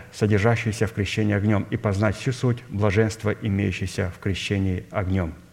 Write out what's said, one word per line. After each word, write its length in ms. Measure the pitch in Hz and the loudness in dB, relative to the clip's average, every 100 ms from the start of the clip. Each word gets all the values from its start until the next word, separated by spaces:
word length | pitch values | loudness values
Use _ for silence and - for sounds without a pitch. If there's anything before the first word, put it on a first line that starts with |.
| - | -8
содержащиеся 760 | - 92 104 110 113 113 104 101 | -2 2 4 4 2 0 -2 -2
в 60 | |
крещении 420 | - 95 - 107 101 | -2 -2 0 0 2
огнем, 320 | 104 101 - | 2 2 0
и 80 | 120 | -2
познать 400 | 107 98 107 98 | 0 0 0 0
всю 140 | 135 | -4
суть 320 | 120 127 120 - | -2 0 -2 -4
блаженства, 640 | 101 107 95 110 - 107 | 0 2 4 2 0 -4
имеющейся 800 | 101 92 98 98 92 92 - 90 - | -2 0 0 0 -2 -4 -4 -4 -4
в 40 | |
крещении 680 | 101 90 - 101 95 92 - | -4 -2 -2 0 0 -2 -4
огнем. 460 | 98 92 95 82 78 - | -4 0 0 -2 -6 -18